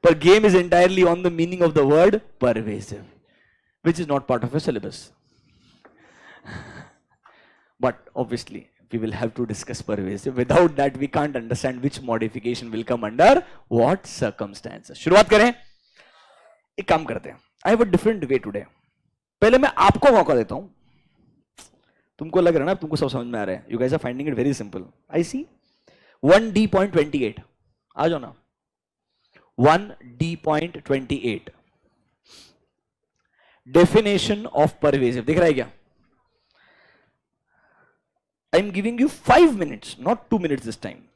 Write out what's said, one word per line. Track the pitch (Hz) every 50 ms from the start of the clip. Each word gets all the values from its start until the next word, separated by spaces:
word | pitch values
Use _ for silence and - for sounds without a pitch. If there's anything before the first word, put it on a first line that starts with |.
| -
पर | 175 165 156
game | 147 170 190 214 214 208
is | 185 185
entirely | 175 180 175 175 180 185 190 185 185 170
on | 170 175 180
the | 180 170
meaning | 165 165 175 180 185 175 165
of | 151
the | 156 143 135
word | 147 156 175 202 202 220 - - - _ -
pervasive, | 123 117 110 110 107 104 98 98 - 101 101 - - _ _ _ _ _ _ _ _ _ _ _ _ _ _ _
which | 160 170 165 175
is | 147
not | 143 139 131 -
part | 131 117 107 123
of | 135 156
your | -
syllabus। | - 139 104 101 - - - - - _ _ _ _ _ _ _ _ _ _ _ _ _ _ _ _ _ _ _ _ _ _ _ - - - _ - - - - - - - - _ _ _ _ _ _ _ _ _ _ _ _ _ _ _ _ _ _ _
But | 120 127 123 - _ - _
obviously, | - 123 - 120 - - - - - - _ _ _ _ _
we | - 117 110
will | 110 - -
have | 120 113 - -
to | 123 110 107
discuss | - - - 98 -
pervasive। | - - 107 101 95 92 104 98 - 135 131 123
Without | 123 123 143 170 180 170 151
that, | 143 139 139 131 131 139
we | 139
can't | - 160 147 151 139 127
understand | 117 113 120 120 - 131 127 123
which | 123 143 - - 135 123
modification | 117 110 110 110 107 123 104 120 123 117 120 117 110
will | 107 113 -
come | 123 120 113 104
under | 110 123 165 214 277 339 349 - - - _ _ - 117
what | 117 127 180 190 _ - - -
circumstances। | - 110 98 - 107 101 101 - _ 110 - - _ - - - -
शुरुआत | 160 175 202 214 -
करें, | 214 214 214 247 240 - - - _ _ _ _ _ _ _ _ _ _ _ _ _ _ _ _ _ _ _ _ _ -
एक | 196 -
काम | 175 160 160
करते | - 117 98 - -
हैं। | 64 - _ _ _ _ _
I | 180 220
have | 220 233 202
a | 180
different | 180 - 214 226 202 160 123
way | 135 123 -
today। | 107 98 104 - _ _ _ _ _ _ _ _ _ _ _ _ _ _ _
पहले | - 220 240 262
मैं | 269 277 - - 165 196
आपको | 202 - - 285
मौका | 247 214 170 - 147
देता | 123 110 - 104
हूं, | - 98 - _ _ _ _ _ _ _ _ _ _ _ _ _ _ _ _ _ - - _ _ _ _ _ _ _ _ _ _ _
तुमको | 151 160 160 185
लग | 175 170 170
रहा | 156 135
है |
ना, | 165 190 180
तुमको | - 156 156
सब | 147 151 135
समझ | 127 131 120 120
में | 120 113
आ | 104
रहा | 95 92
है। | - - -
You | - 117
guys | 127 131 143 160
are | - 127
finding | 123 127 143 151 135
it | 113 123
very | 143 139 - 110
simple। | 101 - 98 90 - _ _ _ _ - 156
I | 170 - -
see। | 262 302 _ _ _ _ _ _ _ _ _ _ _ _ _ _ _ -
वन | 139 175 208 226 226
डी | 196 202 220 208
पॉइंट | - 190 190 202
ट्वेंटी | 170 165 147 151 147 147 127
एट, | 107 - - - _ _ _ _ _ _ _ _ _ _ -
आ | 143 160
जाओ | 170 147
ना। | 123 - - _ _ _ _ _ _ _ _ _ _ _ _ _ _ _ _ _ _ _ _ _ _ _ _ -
वन | 123 147 156 180 208 208 - - - 127 120 123
डी | 160 165 170 160 _
पॉइंट | 160 151 151 160 175 170 156 -
ट्वेंटी | - 143 135 131 117 139 143 180 -
एट, | 107 - _ - _ _ _ _ _ _ _ _ _ _ _ _ _ _ _ _ _ - - _ _ _ _ _ _ _ _ _ _ _ _ _ _ _ _ _ _ _ _ _ _ _ _ 123
definition | 131 170 175 180 - 208 220 208 202 190 - - 208 104 220 - - 127
of | 147 - - _ -
pervasive, | 147 135 131 127 120 123 123 113
दिख | 123 156 165
रहा | 175 165
है | 151
क्या? | 127 120 - - _ _ _ _ _ _ _ _ _ _ _ _ _ _ _ _ _ _ _ _ _ _ _ _ _ _ _ _ _ _ _ _ _ _ _ _ _ _ _ _ _ _ _ _ _ _ _ _ _ _ _ _ _ _ _ -
I | 170
am | 196 208 185 190
giving | 196 226 240 233
you | 254 302
five | - - _ - 240 294 349 320 254 202
minutes, | 175 147 - 104 - - - _ 127 160
not | 240 226 - _
two | - 214 175
minutes | 160 143 131 - 113
this | 110 - -
time। | 104 71 - _ _ _